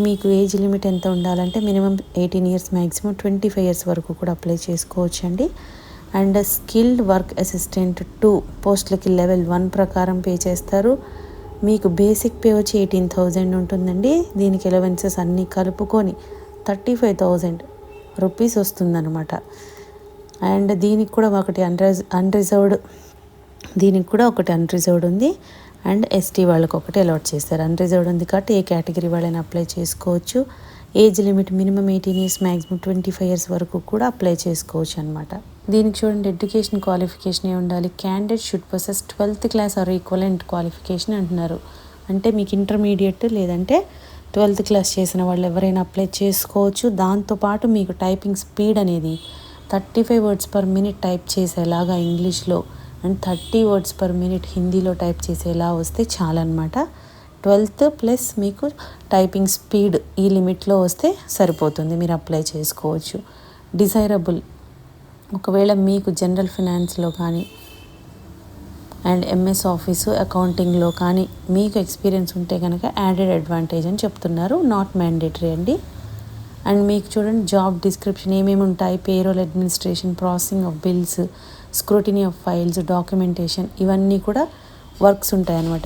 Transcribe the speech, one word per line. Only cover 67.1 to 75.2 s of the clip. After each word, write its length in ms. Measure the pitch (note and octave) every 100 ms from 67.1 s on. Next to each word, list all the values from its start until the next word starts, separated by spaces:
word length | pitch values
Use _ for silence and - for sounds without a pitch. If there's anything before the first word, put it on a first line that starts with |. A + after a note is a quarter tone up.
| E3
కానీ 240 | E3+ E3+ G3+ - - - - - - - - - - - - - - - F3+
and 120 | F3+ -
ఎంఎస్ 300 | F#3 F#3 F#3+ F#3+
ఆఫీసు 360 | E3+ - F3 - G#3+
అకౌంటింగ్లో 680 | F#3+ F#3 F3+ F3 F3 F3 E3+ E3
కానీ 220 | F3 F#3 F#3 - - F#3
మీకు 200 | G#3 G#3
ఎక్స్పీరియన్స్ 480 | F3 - G3+ G3 F3 F#3
ఉంటే 180 | F3 F3+
కనుక 200 | F3 F3 - -
యాడెడ్ 280 | F#3+ F#3 F#3+ E3+
అడ్వాంటేజ్ 480 | D#3 E3+ E3 E3 E3+
అని 80 | G#3
చెప్తున్నారు, 540 | G#3 - E3 E3 F#3 D#4+ D4
not 180 | G3+ G3 F#3
mandatory 480 | E3+ E3